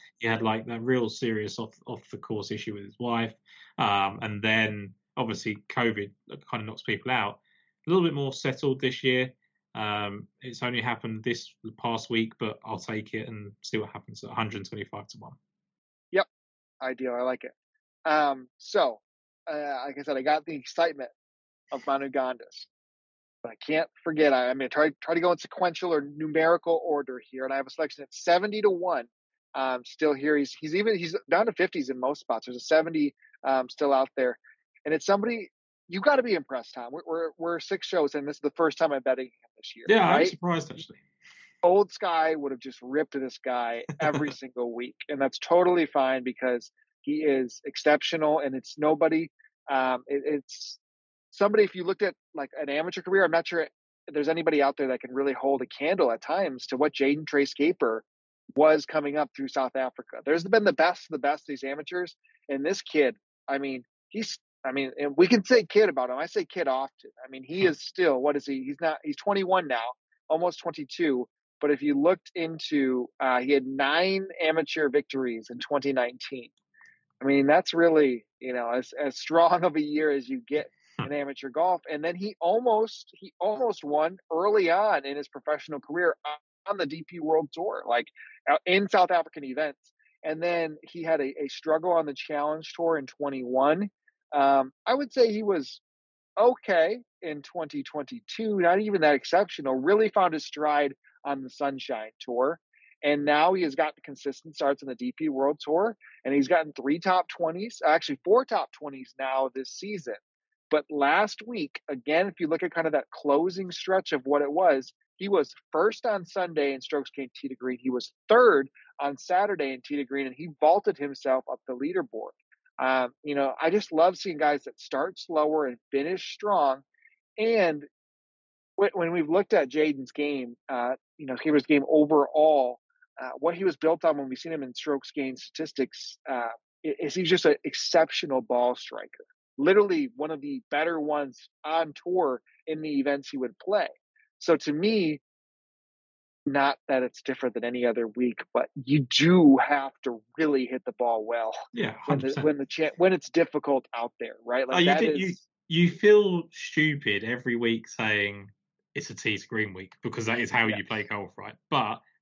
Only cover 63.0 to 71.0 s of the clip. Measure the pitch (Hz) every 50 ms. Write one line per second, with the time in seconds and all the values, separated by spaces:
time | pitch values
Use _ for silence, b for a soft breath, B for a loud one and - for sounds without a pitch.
63 | 139 123 113 - _ _ _ _ _ - 139 139 139 135 131 127 123 _ _ _
64 | _ _ - 214 214 - - - _ _ _ _ - 131 127 139 139 131 - -
65 | 143 143 139 151 185 180 247 214 185 - 254 226 180 - - 202 220 190 139 135
66 | 127 123 127 135 160 170 - 214 170 - - 180 160 139 131 131 135 - _ _
67 | - 139 _ - 131 131 135 131 131 135 165 190 190 175 147 - - - - 185
68 | 180 156 135 127 131 147 143 143 - 143 139 131 127 135 139 - 170 160 156 -
69 | - 151 143 - - 202 202 196 190 180 190 185 170 139 127 113 113 123 127 -
70 | _ _ _ _ _ - 156 165 175 180 165 - - 170 160 - 143 - - -